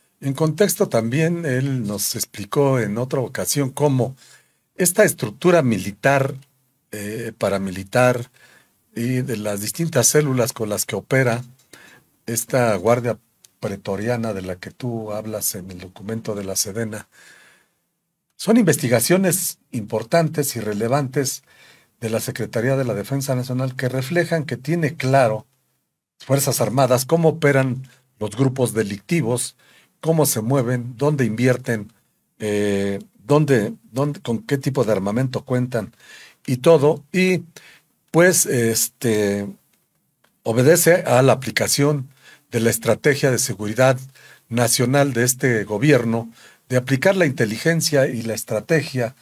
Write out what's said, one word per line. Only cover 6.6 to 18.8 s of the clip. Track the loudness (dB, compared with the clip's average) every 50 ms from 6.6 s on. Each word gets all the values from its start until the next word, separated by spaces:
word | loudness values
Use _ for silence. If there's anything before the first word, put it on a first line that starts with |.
| _ _ _ _ _ -16 -12
eh, | -10 -8 -8 -8 -8 -8 -10 -6
paramilitar | -2 -2 0 0 0 -2 -4 -6 -8 -8 -2 0 2 2 2 2 0 -4 -10 _ _ _ -20 _ _ _ _ _ _ _ _ -10
y | -6 -4 -2 -2 -2 -2
de | -4 -4
las | -4 -4 -4 -4 -4
distintas | -6 -8 -6 -4 -4 0 2 2 2
células | 4 4 2 2 2 2 0 0 -2 -2
con | -6 -6 -4
las | -4 -4 -4
que | -4 -6
opera | -8 -4 0 2 2 2 2 0 -2 -6 -10 -18 _ _ _ -20 -20 -20 -20 -20 -20 _ _ _ _ -10
esta | -8 -6 -6 -4 -2 0 2 2 2 2
guardia | 2 4 2 2 2 2 -2 -4 -6 _ _ _ _ _ -20 _ -10
pretoriana | -8 -8 -8 -8 -6 -6 -6 -4 -2 -4 -2 -2 -2 -4 -6
de | -6 -6
la | -8 -10
que | -10 -12 -16
tú | -14 -10 -8 -8 -6 -6 -8 -8 -8
hablas | -8 -8 -8 -8 -6 -6 -6 -6
en | -8 -12 -12
el | -14 -14
documento | -16 -18 -18 -14 -10 -8 -8 -8 -6 -6 -8
de | -6 -6
la | -6 -6
sedena, | -6 -6 -6 -4 -6 -6 -6 -8 -12 -14 _ _ -20 -20 -20 -20 -20 _ _ _ _ _ _ _ _ _ _ _ _ _ _ _ _ _ _ _
son | -8 0 2 4
investigaciones | 4 4 4 2 0